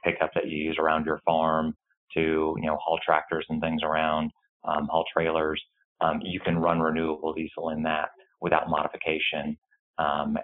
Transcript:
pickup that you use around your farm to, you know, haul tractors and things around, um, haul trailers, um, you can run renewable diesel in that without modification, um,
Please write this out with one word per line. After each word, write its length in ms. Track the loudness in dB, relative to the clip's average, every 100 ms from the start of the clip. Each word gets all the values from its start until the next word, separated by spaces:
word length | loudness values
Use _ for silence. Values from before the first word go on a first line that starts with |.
pickup 280 | -2 0 0 -2
that 120 | -4
you 100 | -2
use 180 | -2 0
around 280 | 2 2 0
your 160 | -2 0
farm 480 | 2 2 2 0 -4 _ _ -6
to, 60 | 0
you 480 | 2 2 0 -2 -2
know, 100 | -2
haul 200 | 0 0
tractors 420 | 2 2 2 -4 -2
and 100 | -2
things 200 | 0 0
around, 480 | 0 2 2 0 -2 -6 _ _
um, 240 | -4 -2 0
haul 140 | 0 0
trailers, 480 | 0 2 2 0 -2 -8 _ _ -2
um, 180 | 0 0
you 180 | -4 -4
can 200 | 0 2
run 220 | 4 4
renewable 520 | 2 2 0 -2 -4
diesel 360 | -4 -6 -6 -6
in 120 | -2
that 260 | -2 -2 -4 -8 _ _
without 280 | 2 2 2
modification, 880 | 0 -2 -4 -4 -2 -2 -4 -6 -8 _ _ _ -4
um, 400 | -2 0 -2 -4